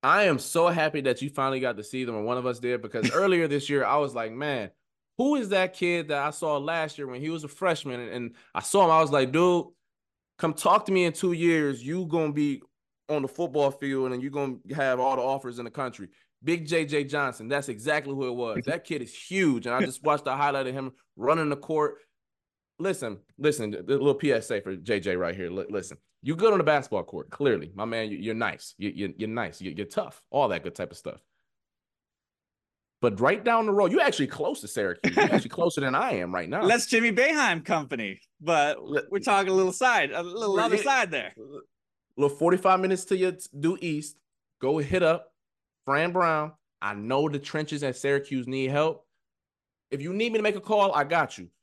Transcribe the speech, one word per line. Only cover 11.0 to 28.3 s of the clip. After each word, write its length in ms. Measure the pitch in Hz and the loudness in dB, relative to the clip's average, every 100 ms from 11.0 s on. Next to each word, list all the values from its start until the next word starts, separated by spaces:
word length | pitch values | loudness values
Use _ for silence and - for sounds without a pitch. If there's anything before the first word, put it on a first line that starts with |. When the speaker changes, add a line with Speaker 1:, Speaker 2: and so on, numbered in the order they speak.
Speaker 1:
in 80 | 175 | 2
two 200 | 160 190 | 0 -2
years. 520 | 170 170 165 147 127 | 2 4 4 2 -2
You 220 | 123 170 175 | -6 -6 -2
gonna 260 | 165 156 | 0 0
be 300 | 147 147 135 - _ _ _ _ | 0 0 -2 -8 _ _ _ _
on 140 | 151 | -4
the 60 | 135 | -4
football 440 | - 170 139 139 | -4 -2 2 2
field, 400 | 135 139 135 131 | 0 -4 -2 -2
and 100 | 123 | -2
you 80 | 135 | -6
gonna 280 | 143 139 127 - | -4 -4 -6 -10
have 280 | 147 135 127 | -2 0 2
all 160 | 127 131 | 2 0
the 60 | |
offers 360 | 127 135 131 120 | -2 -4 -6 -10
in 60 | |
the 60 | 117 | -10
country." 340 | 117 131 110 98 _ _ _ | -6 -8 -8 -18 _ _ _
Big 240 | 131 170 151 | -2 -2 0
J 160 | 165 | -2
J 180 | 151 147 | 0 0
Johnson, 460 | 143 147 139 120 110 | 0 -2 -2 -4 -4
that's 200 | 143 143 | -4 -4
exactly 460 | 113 123 151 139 | -6 -2 -2 -2
who 140 | 139 131 | -4 -4
it 60 | 123 | -2
was. 280 | 117 107 123 | -4 -4 -4
That 180 | 165 | -6
kid 180 | - 151 | -4 -8
is 100 | 120 | -8
huge, 540 | - - 190 180 123 120 | -14 -6 2 2 2 0
and 80 | |
I 100 | 123 | 0
just 200 | 147 127 | 0 0
watched 220 | 151 147 139 | 0 0 0
the 100 | 131 | 0
highlight 320 | 143 139 127 | 0 0 -2
of 60 | |
him 180 | 135 135 - _ - | -4 -8 -12 _ -4
running 320 | 120 160 151 | 2 2 2
the 80 | 143 | -2
court. 400 | 143 156 147 143 _ _ _ _ _ _ _ _ | -2 0 0 -2 _ _ _ _ _ _ _ _
Listen, 400 | 180 185 120 101 _ _ | -4 -4 -6 -10 _ _
listen, 380 | 147 143 110 | 0 0 -2
a 80 | 104 | -6
little 320 | 87 139 139 | -2 2 2
P 180 | 139 151 | 2 2
S 160 | 123 - | 0 0
A 80 | 110 | -6
for 160 | 98 95 | -4 -10
J 240 | 90 107 | -2 -2
J 160 | 92 90 | 0 -2
right 180 | 87 | -2
here. 160 | 92 87 | -4 -6
Li-, 160 | 92 - | -6 -6
listen, 300 | 101 90 - _ _ | -6 -8 -16 _ _
you 140 | - 165 | -6 2
good 160 | 220 | 4
on 60 | 202 | 4
the 60 | |
basketball 380 | 151 147 139 101 | 4 2 2 -4
court, 260 | 85 - - | -4 -10 -12
clearly. 420 | - 143 101 78 | -2 2 2 -2
My 100 | 95 | -8
man, 240 | 113 117 110 | -6 -4 -6
you, 100 | 104 | -6
you're 160 | 104 | -6